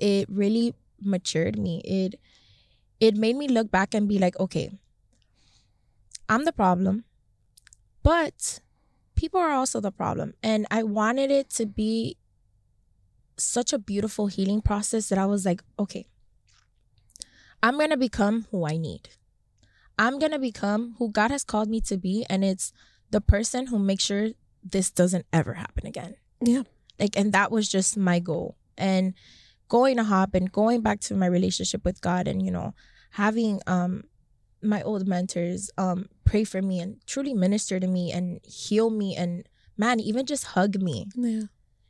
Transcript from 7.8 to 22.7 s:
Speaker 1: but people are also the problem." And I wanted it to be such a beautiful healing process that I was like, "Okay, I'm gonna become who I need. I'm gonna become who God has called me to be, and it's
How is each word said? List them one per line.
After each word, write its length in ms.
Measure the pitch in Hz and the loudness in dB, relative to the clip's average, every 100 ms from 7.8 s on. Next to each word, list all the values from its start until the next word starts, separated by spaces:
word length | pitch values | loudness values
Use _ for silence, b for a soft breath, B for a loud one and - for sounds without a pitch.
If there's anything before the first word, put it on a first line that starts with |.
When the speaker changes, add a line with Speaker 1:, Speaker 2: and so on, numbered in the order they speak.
| _ _ | _ _
Speaker 1:
but 560 | - 339 302 - - - - _ _ _ _ - | 4 4 2 -2 -8 -10 -16 _ _ _ _ -4
people 240 | 330 370 | 0 2
are 120 | 330 | 2
also 280 | 277 262 226 | 2 0 -2
the 120 | 202 | -4
problem." 420 | - - - 151 - | -2 -4 -2 -6 -4
And 220 | 220 220 214 | 0 0 0
I 120 | 220 | 0
wanted 480 | 220 208 214 254 269 | 0 2 2 2 2
it 180 | 277 269 | 2 2
to 140 | - 214 | -2 -4
be 520 | 202 214 226 226 - _ _ _ _ _ _ _ _ _ _ _ - | -2 0 0 -4 -8 _ _ _ _ _ _ _ _ _ _ _ -8
such 340 | - 240 240 | -4 -2 -2
a 60 | 269 | -2
beautiful 480 | 202 202 214 - 208 | -2 -4 -2 -2 -2
healing 340 | 190 190 208 | 0 0 0
process 460 | - 202 208 226 214 | 0 0 0 -2 0
that 80 | 190 | 0
I 80 | 196 | 2
was 200 | 202 190 | 2 0
like, 160 | 180 - - | -2 -4 -6
"Okay, 300 | 202 - - _ _ _ _ _ _ _ _ _ _ B B B B B | -6 -6 -14 _ _ _ _ _ _ _ _ _ _ B B B B B
I'm 140 | 220 277 | 0 2
gonna 200 | 302 294 | 2 2
become 500 | 254 - 208 226 214 | 0 2 0 0 -2
who 140 | 196 151 | -4 -2
I 120 | 160 | -2
need. 320 | 160 76 - _ _ _ _ _ _ _ _ - | -6 -10 -16 _ _ _ _ _ _ _ _ -2
I'm 220 | 220 277 | 0 2
gonna 200 | 311 302 | 0 0
become 560 | 262 - 202 214 240 220 | -4 -2 -2 -2 -4 -4
who 140 | 233 | -2
God 200 | 208 220 | 0 0
has 120 | 277 | 0
called 260 | - 214 214 | -2 -2 0
me 120 | 226 | -2
to 160 | - 196 | -2 -4
be, 280 | 180 202 - | -2 -2 -2
and 140 | 190 | 0
it's 280 | 196 190 - | 0 0 -6